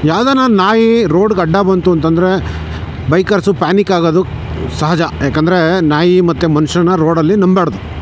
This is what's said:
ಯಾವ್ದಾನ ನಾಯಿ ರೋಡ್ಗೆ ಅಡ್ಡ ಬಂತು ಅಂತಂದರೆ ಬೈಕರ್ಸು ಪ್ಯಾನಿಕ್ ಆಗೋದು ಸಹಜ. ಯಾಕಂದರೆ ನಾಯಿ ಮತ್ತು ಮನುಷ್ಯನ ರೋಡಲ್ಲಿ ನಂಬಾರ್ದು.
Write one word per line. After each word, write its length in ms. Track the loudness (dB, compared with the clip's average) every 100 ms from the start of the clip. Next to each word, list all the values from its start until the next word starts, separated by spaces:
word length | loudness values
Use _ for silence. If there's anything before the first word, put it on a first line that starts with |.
ಯಾವ್ದಾನ 340 | 0 0 2 2 2
ನಾಯಿ 560 | 2 2 2 4 2
ರೋಡ್ಗೆ 360 | 2 2 2 0
ಅಡ್ಡ 160 | 0 0
ಬಂತು 360 | 2 2 2
ಅಂತಂದರೆ 520 | 0 0 0 0 0 -4 -8 -10 -10 -10 -8 -2
ಬೈಕರ್ಸು 420 | 0 0 0 0
ಪ್ಯಾನಿಕ್ 380 | -2 0 0 0
ಆಗೋದು 340 | 0 2 0 -2 -6 -10 -8 -8 -4
ಸಹಜ. 200 | -2 -2
ಯಾಕಂದರೆ 800 | -2 -4 -4 0 0 2 0 0
ನಾಯಿ 400 | 0 2 2 2
ಮತ್ತು 280 | 0 0 0
ಮನುಷ್ಯನ 460 | 0 0 0 0
ರೋಡಲ್ಲಿ 420 | 2 0 0 0 2
ನಂಬಾರ್ದು. 640 | 2 2 0 -4 -10 -12